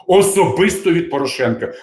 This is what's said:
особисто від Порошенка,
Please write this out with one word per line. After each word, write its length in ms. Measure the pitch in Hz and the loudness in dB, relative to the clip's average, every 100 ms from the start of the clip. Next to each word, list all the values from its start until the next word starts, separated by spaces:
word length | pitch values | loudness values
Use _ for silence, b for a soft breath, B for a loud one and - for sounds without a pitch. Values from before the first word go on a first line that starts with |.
| - | 2
особисто 840 | 190 196 196 165 131 202 - 190 | 4 4 2 0 2 0 0 0
від 180 | 170 - | 0 -2
Порошенка, 640 | 139 131 - 120 110 110 B | -4 -4 -2 -2 -2 -6 B